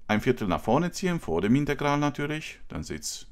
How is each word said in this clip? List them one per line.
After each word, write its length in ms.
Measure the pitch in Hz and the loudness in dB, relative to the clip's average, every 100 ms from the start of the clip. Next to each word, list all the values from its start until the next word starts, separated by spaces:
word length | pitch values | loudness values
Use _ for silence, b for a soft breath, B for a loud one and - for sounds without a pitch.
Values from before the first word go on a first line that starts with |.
| - | 0
Ein 120 | 107 | 2
Viertel 280 | 131 120 104 | 2 2 2
nach 120 | 78 | 0
vorne 300 | - 131 175 | 2 2 2
ziehen, 300 | - 92 85 | -2 -2 -2
vor 200 | - 82 | 0 0
dem 140 | 101 | 4
Integral 460 | 135 147 139 143 143 | 4 4 0 2 2
natürlich. 580 | 147 143 147 151 - - - | 2 0 -4 -4 -8 -12 -10
Dann 160 | - | -8
sieht's 460 | 76 78 - - - | -6 -8 -8 -10 -8